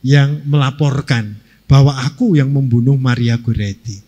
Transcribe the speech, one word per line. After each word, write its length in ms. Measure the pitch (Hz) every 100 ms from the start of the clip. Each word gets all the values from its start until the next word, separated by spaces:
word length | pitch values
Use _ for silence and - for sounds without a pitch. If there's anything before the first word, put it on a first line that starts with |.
| 127
yang 400 | 143 139 147 143
melaporkan 880 | 147 135 135 147 135 - 120 104 104 _ _ _
bahwa 320 | 135 139 131 131
aku 320 | - 247 156
yang 100 | 135
membunuh 460 | 139 135 120 123 139
Maria 400 | 131 120 120 117
Goretti. 640 | 117 110 101 98 117 98